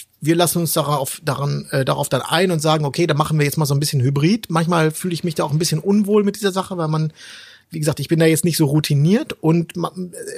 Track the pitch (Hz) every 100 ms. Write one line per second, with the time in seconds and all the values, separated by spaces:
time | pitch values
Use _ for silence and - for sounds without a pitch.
0 | - _ 147 170 170 175 165 170 143 147
1 | 135 - 151 131 143 143 - 139 135 143
2 | 143 131 - 160 185 165 156 160 147 139
3 | 170 147 151 156 143 147 143 143 147 147
4 | 123 139 156 226 - 165 165 170 156 156
5 | 185 170 175 160 156 151 170 156 196 208
6 | 202 214 202 202 196 190 185 180 156 156
7 | 156 - - - - - _ 160 151 143
8 | 139 160 160 156 175 156 147 151 - 143
9 | 151 220 311 - 160 170 165 175 165 185
10 | 180 - -